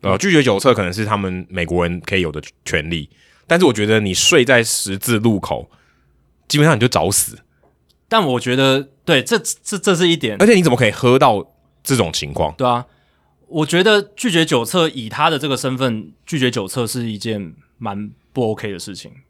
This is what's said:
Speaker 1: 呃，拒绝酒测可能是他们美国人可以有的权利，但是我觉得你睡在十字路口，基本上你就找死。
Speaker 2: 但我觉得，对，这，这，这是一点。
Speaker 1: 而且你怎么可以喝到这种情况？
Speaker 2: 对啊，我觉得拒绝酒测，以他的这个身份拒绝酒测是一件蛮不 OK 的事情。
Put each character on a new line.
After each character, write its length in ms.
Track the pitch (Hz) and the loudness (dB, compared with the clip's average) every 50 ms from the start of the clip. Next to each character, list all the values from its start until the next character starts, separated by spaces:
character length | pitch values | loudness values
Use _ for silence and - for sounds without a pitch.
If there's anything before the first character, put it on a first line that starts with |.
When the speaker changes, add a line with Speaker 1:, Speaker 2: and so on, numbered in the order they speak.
Speaker 1:
呃， 160 | - 98 95 101 | -2 -2 -2 -2
拒 120 | - 202 | 0 2
绝 120 | 180 156 139 | 2 4 4
酒 160 | 123 104 98 | 4 0 2
测 140 | - 135 123 | 2 2 2
可 100 | 107 98 | 2 0
能 80 | 87 | -4
是 140 | 90 104 110 | -4 -4 -4
他 100 | 104 107 | -2 -2
们 320 | 101 98 95 92 92 90 - | -2 -2 -4 -6 -8 -10 -10
美 160 | 92 92 87 | -6 -6 -4
国 220 | 82 87 87 87 85 | -2 0 0 0 0
人 140 | 87 90 | -2 -6
可 160 | 82 - - 95 | -6 -4 -2 -2
以 40 | |
有 100 | 90 80 | -2 -2
的 80 | 73 76 73 - _ _ _ | -4 -8 -12 -14 _ _ _
权 240 | - - 82 76 80 | -4 -4 -4 -4 -4
利， 180 | 87 82 73 - _ _ _ _ _ _ _ _ | -8 -8 -8 -12 _ _ _ _ _ _ _ _
但 120 | 165 170 | 0 4
是 60 | 185 | 4
我 80 | 151 120 | 2 2
觉 120 | 104 104 104 | 2 0 2
得 120 | 110 110 | 2 2
你 140 | 107 98 92 | 2 0 -2
睡 320 | - - - 180 160 123 | 0 2 4 6 4 6
在 180 | 117 135 120 117 | 6 4 4 4
十 340 | 110 - - - 101 95 98 | 2 -2 -6 -4 -6 -8 -6
字 200 | - - 120 107 | -2 -2 -2 2
路 200 | 107 117 110 95 | 2 2 0 0
口， 280 | - - 80 62 - - _ _ _ _ _ _ _ _ _ _ _ _ _ _ _ _ | -2 -6 -8 -8 -8 -14 _ _ _ _ _ _ _ _ _ _ _ _ _ _ _ _
基 100 | - 147 | 0 2
本 80 | 147 160 | 4 4
上 80 | 156 | 4
你 40 | 117 | 4
就 80 | 101 - | 2 0
找 220 | - - 76 90 | 2 0 0 0
死。 300 | 101 - - - - - _ _ _ _ _ _ _ _ _ _ _ _ _ _ | 0 -2 -2 -4 -8 -16 _ _ _ _ _ _ _ _ _ _ _ _ _ _
Speaker 2:
但 160 | - 226 196 | 0 0 0
我 160 | 147 127 120 | 2 -2 -2
觉 160 | 117 123 123 | 0 0 0
得， 320 | 127 135 135 131 135 139 - _ _ _ | 2 4 2 2 0 -2 -6 _ _ _
对， 200 | - 170 135 123 | 0 2 2 2
这， 160 | - 233 220 - - - _ _ | 0 -2 -2 -2 -4 -10 _ _
这， 140 | - - 190 | -8 -8 -4
这 160 | - - 190 | 0 0 2
是 120 | 160 185 175 | 2 2 2
一 80 | 170 | 2
点。 200 | 160 - 113 104 98 | 0 -2 -4 0 2
Speaker 1:
而 60 | 185 | 4
且 80 | 214 240 | 6 6
你 80 | 190 | 6
怎 100 | 175 156 | 6 4
么 60 | 123 120 | 4 4
可 100 | 123 107 | 2 2
以 40 | |
喝 260 | 98 - - 123 123 127 | 0 2 2 4 4 6
到 260 | 151 131 110 101 87 _ _ _ _ _ _ _ _ | 4 4 2 2 -4 _ _ _ _ _ _ _ _
这 120 | - 139 | -2 0
种 180 | 120 104 82 80 | 0 0 0 -2
情 180 | - - 71 | -6 -8 -8
况？ 220 | 73 80 82 76 80 | -4 -4 -4 -4 -2
Speaker 2:
对 120 | - 131 123 | -2 -2 0
啊， 180 | 120 120 123 _ _ _ _ _ _ _ _ _ _ _ _ _ | 0 -2 -4 _ _ _ _ _ _ _ _ _ _ _ _ _
我 180 | - 160 156 | -4 -4 -4
觉 180 | 143 - 170 190 | 0 0 2 4
得 160 | 220 214 208 202 202 _ | 4 4 2 2 -2 _
拒 160 | - - 247 | -6 -4 0
绝 140 | 170 165 165 | 2 2 0
酒 180 | 156 160 123 117 | 2 2 0 0
测， 240 | 120 - 185 165 160 | 0 0 0 0 0
以 200 | - 135 113 110 | -2 -6 -10 -10
他 200 | 107 - 147 165 | -6 -2 0 0
的 100 | 160 139 | 0 -2
这 80 | 139 151 | -4 -4
个 100 | 135 120 | -4 -4
身 180 | - 135 131 | -4 -4 -4
份 360 | 123 135 127 113 107 101 78 - _ _ | -2 -2 -2 -2 -4 -8 -12 -18 _ _
拒 120 | - - 151 | -8 -4 0
绝 140 | 127 123 | 0 0
酒 160 | 113 123 101 92 | 0 -2 -6 -6
测 180 | - 131 120 | -4 -4 -4
是 240 | 110 - 127 120 117 | -4 -4 -6 -6 -6
一 80 | 110 101 | -6 -8
件 380 | 98 117 110 104 98 82 - - _ _ _ _ | -6 -6 -6 -6 -6 -10 -14 -20 _ _ _ _
蛮 320 | 113 110 98 101 104 104 113 _ _ _ | -10 -10 -8 -8 -10 -12 -14 _ _ _
不 200 | _ 139 123 110 | _ -4 -2 -2
OK 200 | 110 104 - 107 | -2 -4 -6 -10
的 60 | 98 87 | -10 -10
事 160 | - - 98 | -12 -14 -14
情。 180 | 87 - - - - _ _ | -16 -16 -20 -20 -20 _ _